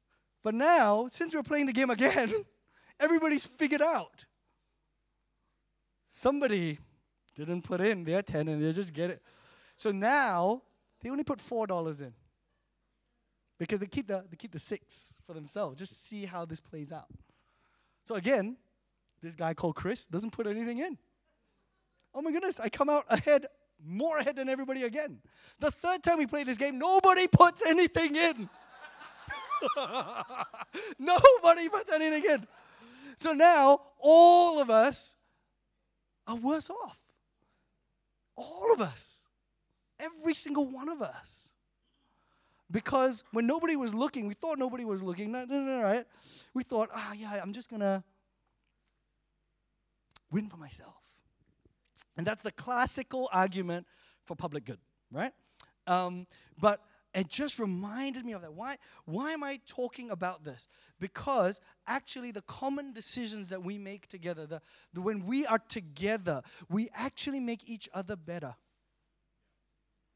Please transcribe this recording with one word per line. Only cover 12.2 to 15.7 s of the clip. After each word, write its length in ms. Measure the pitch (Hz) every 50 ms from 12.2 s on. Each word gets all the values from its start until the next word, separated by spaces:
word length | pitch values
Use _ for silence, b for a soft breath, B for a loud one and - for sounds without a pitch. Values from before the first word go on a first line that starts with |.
| _ _ _ _ _ _ _ _ _ _ _ _ _ _ _ _ _ _ _ _ _ _ _ _ _ _ _
Because 220 | - 170 - 208 190
they 60 | 208
keep 220 | 185 - 277 220
the, 180 | 196 196 185 190 180
they 60 | 165
keep 160 | - - 196
the 80 | 160 151
six 640 | - - 214 - - - - - - - - - _
for 80 | - 160
themselves. 440 | 156 147 147 - 202 202 143